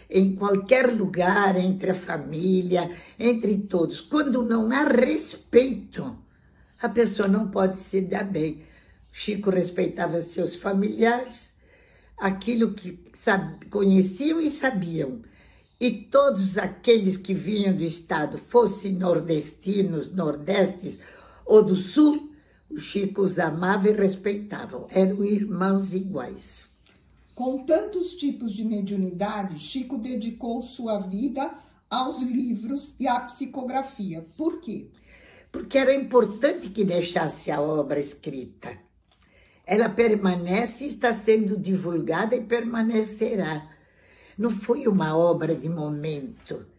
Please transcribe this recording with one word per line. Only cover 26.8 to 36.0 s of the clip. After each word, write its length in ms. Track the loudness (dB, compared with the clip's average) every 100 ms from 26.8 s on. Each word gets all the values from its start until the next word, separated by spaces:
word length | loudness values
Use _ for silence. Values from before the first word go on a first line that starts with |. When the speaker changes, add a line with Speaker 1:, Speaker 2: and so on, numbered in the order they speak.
| _ _ _ _ _
Speaker 2:
Com 300 | -6 -4 -2 2
tantos 500 | 2 2 -4 -4 -4
tipos 360 | -4 -4 -6
de 140 | -4 -4
mediunidade, 960 | -2 -2 -2 -2 -2 -4 -4 -6 -8
Chico 400 | -8 -8 -6 -8
dedicou 640 | -6 -6 -6 -6 -6 -6
sua 340 | -6 -6 -2 -2
vida 580 | -2 -4 -2 -2 -6 -8 -20 _ -6
aos 320 | -4 -2 -4
livros 720 | -2 -2 -2 -4 -4 -8 -8 -4
e 80 | 0
à 120 | 0
psicografia. 1080 | -2 -10 -10 -8 -4 -4 -4 -8 -8 -8 -12 -6
Por 240 | -4 -4
quê? 300 | -10 -10 -12 -20 _ -20 -20 -20 _
Speaker 1:
Porque 260 | -12 0 2
era 160 | 4
importante 760 | 2